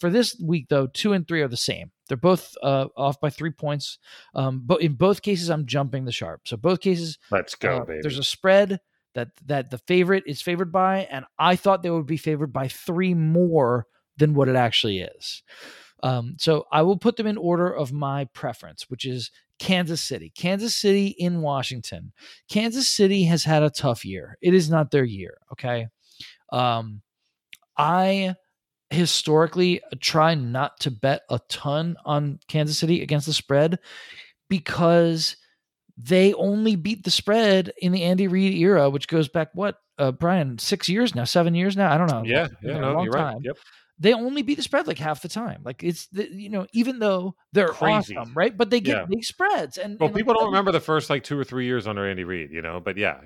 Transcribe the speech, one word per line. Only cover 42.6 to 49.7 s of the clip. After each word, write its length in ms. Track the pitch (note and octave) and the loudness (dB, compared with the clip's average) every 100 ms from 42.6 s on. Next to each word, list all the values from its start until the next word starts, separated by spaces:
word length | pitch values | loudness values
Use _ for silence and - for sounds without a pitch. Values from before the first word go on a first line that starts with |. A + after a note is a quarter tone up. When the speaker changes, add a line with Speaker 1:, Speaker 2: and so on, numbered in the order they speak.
Speaker 1:
been 100 | A2+ | -8
Speaker 2:
yeah, 60 | D3+ | -4
Speaker 1:
a 40 | |
Speaker 2:
no, 120 | C3+ | -2
Speaker 1:
long 120 | D3+ | -2
Speaker 2:
you're 80 | F#3 | 0
right. 200 | C3+ D3+ | -2 -2
Speaker 1:
time. 80 | A2+ | -4
Speaker 2:
Yep. 140 | C3 - - - _ - | -8 -10 -14 -20 _ 0
Speaker 1:
They 120 | F3+ | 2
only 280 | A#3 B3 C#4+ | 2 0 -4
beat 120 | A#3 | -4
the 80 | D4 | -4
spread, 240 | - C#4 D4+ | -2 -2 -2
like, 120 | D3 | -4
half 240 | D#3 D3 | -4 -6
the 60 | E3+ | -8
time. 340 | G#3+ A#3 - | -8 -8 -10
Like, 180 | - A#2+ | -12 -6
it's 240 | E3+ E3 - | -6 -6 -8
the, 200 | F#3 G#3+ | -8 -8
you 180 | F#3+ G3+ | -10 -8
know, 180 | G#3 F#3+ | -8 -4
even 280 | A#3 A#3+ B3+ | -2 0 0
though 340 | G#3+ F#3+ F#3 - _ | 0 0 -4 -10 _
they're 140 | G#3 F3 | 2 2
Speaker 2:
Crazy. 460 | - D#3+ G#3+ - G#2 | 2 2 2 0 -8
Speaker 1:
awesome, 160 | A#2 | -6
right? 240 | C#3+ G#3+ G3+ | 0 0 0
But 140 | A3 | 0
they 80 | A#3+ | 0
get 160 | F#3 - | 0 -2
Speaker 2:
Yeah. 80 | F3 | -2
Speaker 1:
big 180 | A3 | -6
spreads. 520 | A3+ - F#4+ F4+ D3 | -6 -2 0 0 -4